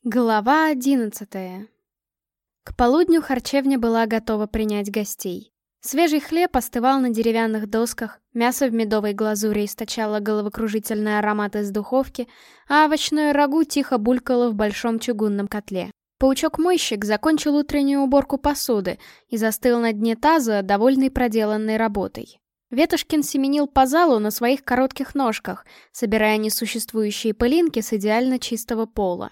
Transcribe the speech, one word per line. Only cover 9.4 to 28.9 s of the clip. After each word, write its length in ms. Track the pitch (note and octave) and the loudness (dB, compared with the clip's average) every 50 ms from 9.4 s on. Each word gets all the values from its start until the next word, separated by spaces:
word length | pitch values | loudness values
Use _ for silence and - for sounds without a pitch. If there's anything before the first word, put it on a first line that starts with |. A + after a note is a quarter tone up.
| G#3+ G#3+ G#3 G#3 G#3 | -2 -2 0 -2 -2
источало 520 | G#3 - - A3+ - - A#3+ A3 G#3+ G#3+ G#3+ | -4 -6 -10 -10 -8 -6 -4 -4 -2 -4 -4
головокружительный 1000 | G#3 G#3 G#3+ G#3+ G#3 G#3 - - A3+ G#3+ G#3 A3 G#3 - A3+ G#3+ G#3+ G#3+ G#3+ G#3 | -2 -2 -2 -2 -2 -4 -4 -4 -4 -2 -4 -4 -4 -4 -4 -2 -2 0 0 0
аромат 340 | G#3 G#3 G#3+ G#3+ G#3 G3+ G3+ | 0 0 0 -2 -2 -4 -4
из 160 | G#3 G#3 G3+ | -4 -6 -4
духовки, 560 | G3 G#3+ G3+ - B3 C4 C4+ - - - A#3+ - - - - - - _ _ _ | -4 -6 -4 0 0 -2 -2 -2 -8 -10 -10 -10 -14 -20 -20 -20 -20 _ _ _
а 180 | C#4 D4+ D#4 | 4 4 4
овощное 460 | D4+ D#4 D4+ - - D4+ D4+ D4+ D4 | 4 2 -2 -2 -2 0 0 2 2
рагу 300 | D4 C#4+ D4 C#4 C#4 D#4+ | 4 4 2 4 4 0
тихо 360 | D#4+ D4 - C#4+ C4+ - C4 A#3 | 0 2 0 -2 0 0 -2 0
булькало 520 | G#3 A#3+ B3+ B3 - - B3+ A#3+ A#3+ A#3+ | 2 2 0 0 0 0 2 2 2 0
в 60 | A3 | 0
большом 420 | G3+ A3 G#3 G#3 - - A#3 A3+ A3 | 0 -2 -2 -2 -4 -4 -4 -4 -2
чугунном 480 | - - A#3 G#3 A3 G#3+ G3+ G3+ G3+ | -2 -4 -2 -2 -2 -2 -2 -2 -4
котле. 460 | G3+ - G#3 - - G3 F#3 F3 G3 - _ _ _ _ _ | -4 -6 -10 -8 -6 -8 -8 -8 -8 -14 _ _ _ _ _
Паучок-мойщик 880 | C4 C4 C4+ C4 D#4+ D#4 D#4 - D#4+ F4+ F4+ E4 - - A#3+ G3+ G#3 | 2 2 2 2 0 -2 0 0 2 2 2 2 0 -2 -4 -4 -2
закончил 500 | G#3 G#3+ G#3 - D#4+ D#4 D4 - D4+ C#4+ | -2 -2 0 2 2 2 2 2 0 0
утреннюю 460 | D4 C#4+ D4 - D4 C#4 C#4 C#4 C#4 | 0 0 0 -2 0 0 2 2 0
уборку 360 | C#4 B3+ C#4 C#4 C#4 - C#4 | 2 4 2 2 2 2 -4
посуды 640 | C4+ - D4 C#4+ - - - A#3 G#3 F#3 F3+ - - - - - _ _ _ | -2 0 -2 -2 -2 -2 -2 -2 -2 -2 -4 -8 -8 -14 -20 -20 _ _ _
и 80 | A#3 | -4
застыл 420 | A3 A3 A3 G#3+ - - B3 A#3+ A#3+ | -2 -2 -2 -2 0 2 2 2 2
на 140 | A#3 A3+ | 2 0
дне 240 | G#3+ G#3 A3 A3+ A3+ | 0 0 -2 -2 -2
таза, 460 | A3+ - D4+ E4 D#4+ B3+ A3+ G#3+ G3+ | 2 2 4 4 4 2 2 0 -2
довольный 500 | G3 F#3+ G3+ G3+ A3 C4 C4+ C4 C4+ C4 | 0 0 2 4 4 4 4 4 2 2
проделанной 640 | C4 C4 B3 A#3+ G#3 A3+ G#3+ G#3 G#3+ G#3+ G#3+ A3 A3 | 2 0 0 2 2 0 0 2 0 -2 0 -2 0
работой. 640 | A3 A3+ A3 G3+ G3+ F#3 F#3+ _ - - - - _ _ _ _ _ _ _ | 0 0 0 0 -2 -4 -4 _ -12 -16 -16 -18 _ _ _ _ _ _ _
Ветошкин 500 | B3 B3 D#4+ E4 - - - _ D#4+ D4+ | 0 2 2 2 2 -2 -2 _ 0 0
семенил 460 | C#4 - - C#4 C4+ C4+ C#4+ D4 D4 C#4+ | 0 0 -2 -2 0 0 0 0 0 2
по 180 | _ C#4 C4 | _ 4 4
залу 320 | C4 C4+ E4 F4+ E4 B3+ G#3+ | 4 4 4 4 4 4 2
на 140 | G#3+ G#3+ | 2 -2
своих 320 | G#3 - A#3 A#3+ C#4 C4+ _ | -2 0 0 0 0 0 _
коротких 500 | - B3 B3 C4 C4 - - C4+ - - | -2 0 0 0 0 -2 -6 -10 -6 -2
ножках, 500 | C#4 C4+ A#3 G#3+ - _ G3 F3+ - - - - - - _ | -2 0 0 -2 -4 _ -10 -10 -10 -14 -20 -20 -20 -20 _
собирая 440 | _ - B3 G3+ A3 A3 G#3+ G#3+ G#3+ | _ -6 -2 0 2 2 2 2 2
несуществующие 960 | G#3+ G#3+ G#3+ G#3+ - A#3 G#3 - A#3 - - - A3 G#3+ G#3 G#3 - - A3+ | 0 0 -2 -2 -4 -4 -4 -6 -8 -8 -4 -4 -2 -2 -2 -4 -2 -2 -4
пылинки 460 | G#3+ _ A#3+ B3 C#4+ E4+ F4 D#4 - A3+ | 0 _ 0 2 4 2 2 2 0 -4
с 140 | G#3+ - | -4 -2
идеально 480 | A3+ G#3 F#3+ G#3+ G#3+ A#3 B3+ C4 B3+ B3 | -4 -2 0 2 2 2 2 2 0 -2
чистого 460 | - - A#3 A3 - - A#3+ A3 A3+ | -2 -6 -8 -8 -6 -6 -4 -4 -4
пола. 440 | A3 | -4